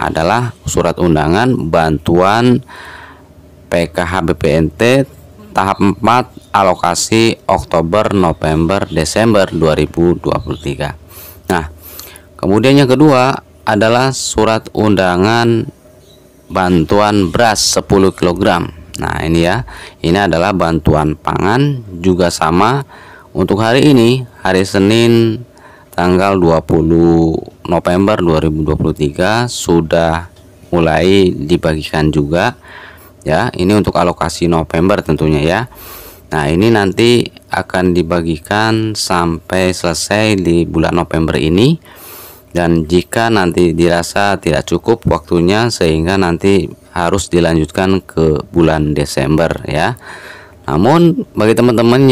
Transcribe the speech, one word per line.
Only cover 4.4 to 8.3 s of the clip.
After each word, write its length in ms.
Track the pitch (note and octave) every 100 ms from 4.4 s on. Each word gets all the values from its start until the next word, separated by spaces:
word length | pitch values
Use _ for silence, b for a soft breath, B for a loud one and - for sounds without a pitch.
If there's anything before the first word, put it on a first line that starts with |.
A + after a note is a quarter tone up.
| E2
N 160 | D#2 D#2+
T 100 | - A#2 C3+ C3+ - - - -
tahap 240 | - F#2+ G2
empat 480 | G2 - G#2+ B2 B2 - -
alokasi 840 | G#2 F#2+ F2 F2 E2+ - A2+ A#2 - -
Oktober, 680 | F#2+ - E2+ E2 G2+ G#2+
November, 720 | G2+ E2+